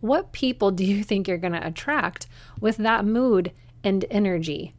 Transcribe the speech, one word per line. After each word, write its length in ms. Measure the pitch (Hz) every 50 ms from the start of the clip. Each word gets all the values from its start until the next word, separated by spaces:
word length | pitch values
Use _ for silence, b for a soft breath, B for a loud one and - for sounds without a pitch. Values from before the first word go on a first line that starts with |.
What 320 | - 214 262 330 381 - -
people 380 | - - 262 254 - - 196
do 140 | 196 175 190
you 200 | 185 202 202 208
think 240 | - 214 196 190 -
you're 80 | 185
gonna 240 | 170 170 180 170 165 -
attract 640 | - 165 - - - 294 302 202 170 175 - - B B B B B B B
with 200 | - 214 220 -
that 260 | 214 226 226 226 202
mood 480 | 202 220 233 254 262 226 185 175 180 - b b b b - -
and 200 | 202 196 196 185 -
energy? 640 | - 202 208 196 180 170 160 160 147 143 - 160 -